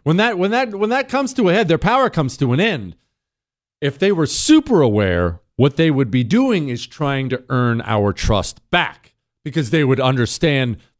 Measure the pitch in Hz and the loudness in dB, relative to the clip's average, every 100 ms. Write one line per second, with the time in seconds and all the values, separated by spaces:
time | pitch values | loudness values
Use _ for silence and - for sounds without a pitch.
0 | - 170 226 196 190 233 262 196 214 254 | -2 0 0 0 -2 -2 -4 -4 -2 -2
1 | 269 262 269 - 190 185 190 160 180 254 | -2 -4 -4 0 2 2 2 2 2 2
2 | 247 - 135 - 135 127 220 160 95 82 | 0 0 -4 -2 -2 0 0 -2 -8 -16
3 | _ _ _ _ _ _ _ _ 143 - | _ _ _ _ _ _ _ _ -6 -2
4 | 196 185 151 - - 311 302 214 131 104 | -2 0 0 -2 4 4 4 2 4 2
5 | 98 87 87 85 _ - 135 - 165 139 | 2 2 0 -4 _ 0 0 2 0 2
6 | 131 123 123 214 269 208 143 117 - - | 0 0 0 0 0 0 -2 -8 -10 -6
7 | 147 135 135 123 - 131 123 117 104 107 | -4 -4 -4 -6 -4 0 0 -2 -2 0
8 | 101 92 - 104 87 - _ 175 139 - | 0 0 0 0 -2 -10 _ -2 -2 -6
9 | _ _ _ _ 151 147 123 160 139 131 | _ _ _ _ -6 -4 0 0 2 2
10 | 127 131 117 - 165 139 127 107 - _ | 2 0 -2 0 0 0 -2 -6 -12 _